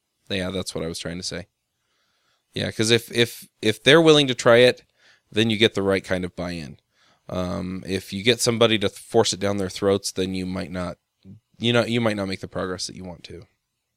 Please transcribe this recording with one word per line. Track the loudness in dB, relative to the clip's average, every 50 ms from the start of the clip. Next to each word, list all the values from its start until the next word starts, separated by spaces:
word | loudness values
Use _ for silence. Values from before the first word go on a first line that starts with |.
| _ _ _ _ _ -8
Yeah, | -6 -4 -4 -4
that's | -4 -6 -6 -6 -6
what | -6 -6
I |
was | -6 -8 -8
trying | -8 -10 -10
to | -8 -10
say. | -10 -10 -10 -12 _ _ _ _ _ _ _ _ _ _ _ _ _ _ _ _ _ _ _ _ _ -8
Yeah, | -6 -6 -6
'cause | -2 -2 0 2 2
if, | 2 0 0
if, | 0 0 0 0 0 -12 -18 -20 _ -4
if | -2 -2 -2 0 4
they're | 6 6 8
willing | 8 8 6 6 4 2
to | 0
try | 0 4 6 8 8
it, | 8 6 4 2 _ _ _ _ _ _ _ _ _ _ -2
then | 0 2 2
you | 2
get | 2 2 2 2
the | 2 0
right | 0 0 0 -2
kind | -2 -4 -4 -4
of | -6 -8
buy-in. | -8 -8 -8 -8 -8 -10 -12 -14 -18 _ _ _ _ _ _ _ _ _ -10
Um, | -6 -6 -6 -4 -6 -6 -6 -8 -8 -10 -8
if | -6 -6 -6 -6 -6 -10
you | -4 2
get | 2 2 2
somebody | 2 -2 2 2 2 2 2 2
to | 0 -2
force | -4 -6 -10 -2 2 2 2 2 0
it | -4
down | -4 -4 -4
their | -2 -4 -6
throats, | -6 -2 0 2 2 2 0 -6 -6
then | -6 -6 -4 -4
you | -6 -6
might | -6 -6 -6 -8 -8
not, | -8 -8 -8 -8 -8 _ _ _ _ _ _ -20 -20 -20 _ _ _ -4
you | -2 2 2
know, | 2 2
you | 2 0 0
might | 0 0 0
not | -2 -4 -6
make | -6 -8
the | -10 -10
progress | -8 -6 -6 -6 -6 -8 -8
that | -10 -12
you | -12 -14
want | -14 -16 -16 -18
to. | -18 -18 -18 -20 _ _ _ _ _ _ _ _ _ _